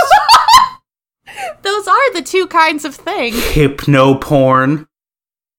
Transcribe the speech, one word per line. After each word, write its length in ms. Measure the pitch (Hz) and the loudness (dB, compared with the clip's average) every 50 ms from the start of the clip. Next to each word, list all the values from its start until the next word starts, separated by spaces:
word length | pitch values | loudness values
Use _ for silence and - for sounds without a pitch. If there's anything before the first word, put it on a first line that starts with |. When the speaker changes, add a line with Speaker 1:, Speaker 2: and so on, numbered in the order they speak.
Speaker 1:
<laughs> 1600 | 698 - 762 855 - - 932 - - 880 960 1047 - - - - _ _ _ _ _ _ _ _ _ - - 807 784 679 587 _ | 2 4 2 2 4 2 2 2 4 4 4 4 4 2 -4 -16 _ _ _ _ _ _ _ _ _ -20 -16 -14 -14 -14 -14 _
Those 260 | - 392 403 427 403 381 | -6 -4 -4 -4 -2 0
are 240 | 381 466 554 508 494 | 0 2 2 0 -2
the 80 | - | -4
two 240 | - - - 381 359 | -10 -4 -2 -2 -2
kinds 380 | 359 - 339 320 320 320 294 320 | 0 0 0 0 0 -2 -4 -8
of 100 | 285 - | -12 -14
thing. 380 | - - 330 349 370 254 240 214 | -12 -10 -8 -6 -6 -6 -6 -6
Speaker 2:
Hypno 800 | 247 - - - 151 147 135 139 - - 147 143 131 131 135 135 | -4 -4 -2 0 0 0 0 -2 -4 -2 0 2 4 4 4 2
porn. 680 | 135 - - 151 139 131 131 131 131 131 135 156 151 151 _ _ _ _ _ _ _ _ _ _ _ _ _ _ | 0 -2 -2 0 2 2 2 2 2 0 -2 -4 -6 -10 _ _ _ _ _ _ _ _ _ _ _ _ _ _